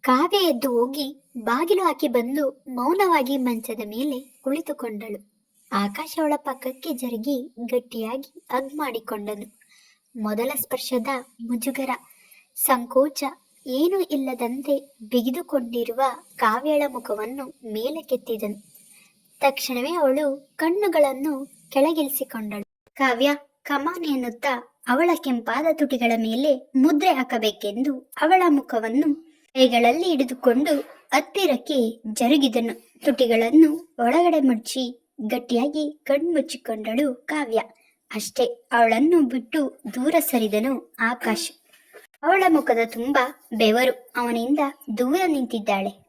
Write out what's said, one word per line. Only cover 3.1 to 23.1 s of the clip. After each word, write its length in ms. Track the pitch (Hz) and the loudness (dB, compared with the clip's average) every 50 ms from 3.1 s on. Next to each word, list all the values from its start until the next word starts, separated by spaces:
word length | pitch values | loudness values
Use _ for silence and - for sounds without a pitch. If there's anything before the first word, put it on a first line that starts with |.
| 339 302 262 247 277 | 4 2 2 0 -2
ಮಂಚದ 420 | 269 254 247 233 226 226 - 226 208 220 | -2 0 -2 -2 -4 -6 -8 -8 -8 -8
ಮೇಲೆ 540 | 208 214 226 269 302 269 254 277 _ _ _ | -8 -6 -4 -4 -4 -4 -6 -10 _ _ _
ಕುಳಿತುಕೊಂಡಳು. 920 | _ 262 269 311 330 - 285 - 254 233 214 202 226 220 208 214 - _ _ _ _ _ _ _ _ _ | _ -4 -4 -4 -4 -8 -8 -8 -8 -8 -8 -10 -10 -10 -12 -12 -14 _ _ _ _ _ _ _ _ _
ಆಕಾಶ್ 480 | - 202 202 202 202 - 311 320 - 330 | -2 -2 -2 -2 -4 -8 -10 -8 -4 -2
ಅವಳ 140 | 320 302 294 | 0 0 0
ಪಕ್ಕಕ್ಕೆ 580 | 294 - 285 262 254 - 254 262 - - 330 285 | 0 -2 -8 -10 -6 -8 -10 -10 -8 -8 -8 -6
ಜರುಗಿ 600 | 247 254 240 233 220 226 277 285 247 254 - _ - | -6 -6 -6 -6 -6 -4 -4 -4 -4 -6 -10 _ -12
ಗಟ್ಟಿಯಾಗಿ 880 | 240 220 254 247 247 - - 226 220 220 247 269 277 - _ - _ _ | -8 -2 -2 -2 -4 -4 -8 -8 -6 -6 -6 -8 -10 -12 _ -20 _ _
ಹಗ್ 260 | 254 262 269 269 285 | -4 -4 -4 -6 -8
ಮಾಡಿಕೊಂಡನು. 840 | 302 302 262 226 226 220 - 233 208 208 208 214 202 - - _ _ _ _ _ _ _ _ _ _ _ _ _ 247 | -6 -6 -6 -6 -8 -8 -8 -10 -8 -8 -8 -10 -10 -12 -18 _ _ _ _ _ _ _ _ _ _ _ _ _ -6
ಮೊದಲ 300 | 214 214 214 214 233 269 294 269 208 | -4 -4 -2 -2 -2 -4 -4 -6 -6
ಸ್ಪರ್ಶದ 440 | - 254 247 - - 254 247 226 277 269 254 254 _ _ _ | -6 -6 -8 -6 -4 -4 -4 -2 -2 -6 -6 -8 _ _ _
ಮುಜುಗರ, 480 | 233 233 240 233 233 269 254 269 269 269 240 - - _ _ _ _ _ _ _ _ _ _ | -8 -6 -6 -4 -4 -4 -4 -4 -4 -4 -6 -8 -8 _ _ _ _ _ _ _ _ _ _
ಸಂಕೋಚ 680 | - - - 262 240 240 240 - 262 269 302 277 - 285 269 - _ _ _ _ _ _ | -4 0 2 2 0 0 0 2 4 4 4 0 -6 -6 -6 -8 _ _ _ _ _ _
ಏನೂ 320 | 269 254 269 311 349 392 392 | -6 0 2 2 2 2 0
ಇಲ್ಲದಂತೆ 960 | 349 - 302 277 269 262 254 240 240 233 247 269 277 - 285 277 277 - _ _ | -2 -2 -2 -4 -2 -4 -4 -4 -4 -4 -4 -6 -2 -2 -2 -2 -2 -10 _ _
ಬಿಗಿದುಕೊಂಡಿರುವ 1000 | 226 208 240 247 220 254 254 339 349 - 311 277 240 233 233 240 233 233 226 247 269 262 240 - - _ _ | -12 -2 -2 0 0 0 -4 -4 -6 -2 -2 -2 -2 -2 -4 -4 -4 -4 -2 0 0 0 0 -6 -14 _ _
ಕಾವ್ಯಳ 480 | - 247 220 214 247 262 302 302 294 294 | 0 0 0 0 0 0 0 0 2 0
ಮುಖವನ್ನು 600 | 285 254 247 240 - 214 208 214 233 262 277 262 | 0 -4 -8 -6 -6 -6 -6 -6 -8 -8 -10 -12
ಮೇಲಕ್ಕೆತ್ತಿದನು. 1300 | 262 - _ - 226 214 214 226 269 302 320 311 - 269 240 - - 226 208 220 208 208 - - _ _ - _ _ _ _ _ _ _ _ _ _ _ _ | -12 -14 _ -12 -8 -8 -4 -4 -4 -6 -6 -6 -4 -6 -6 -4 -6 -6 -4 -4 -6 -8 -10 -14 _ _ -20 _ _ _ _ _ _ _ _ _ _ _ _
ತಕ್ಷಣವೇ 540 | - 277 269 - - - 254 247 247 294 349 | 0 0 0 0 -6 -6 -6 -4 -4 -4 -2
ಅವಳು 600 | 349 302 269 262 285 302 285 269 277 - _ _ | 0 2 2 2 2 0 -2 -2 -4 -10 _ _
ಕಣ್ಣುಗಳನ್ನು 920 | - 311 330 349 415 415 392 330 320 294 269 262 262 277 311 294 262 277 - _ _ _ _ | -4 -2 0 0 2 0 2 4 4 2 2 2 -2 -2 -4 -2 -4 -8 -14 _ _ _ _
ಕೆಳಗಿಳಿಸಿಕೊಂಡಳು. 960 | - 277 269 320 339 311 294 269 - - 262 - - 226 214 208 202 202 202 _ _ _ _ _ _ | 2 2 4 4 2 0 -2 -2 -2 -6 -8 -8 -8 -10 -8 -8 -8 -10 -10 _ _ _ _ _ _
ಕಾವ್ಯ, 400 | - 277 262 | 0 0 0